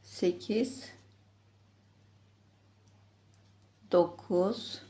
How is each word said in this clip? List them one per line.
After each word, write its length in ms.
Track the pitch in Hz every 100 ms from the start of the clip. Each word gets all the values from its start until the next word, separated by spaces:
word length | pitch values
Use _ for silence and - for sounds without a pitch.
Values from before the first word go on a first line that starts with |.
| - -
Sekiz. 640 | 180 175 - 214 262 - - - - - _ _ _ _ _ _ _ _ _ - _ _ _ _ _ _ - - - _ _ - - _ - _ -
Dokuz. 920 | 175 175 - - 180 185 240 - -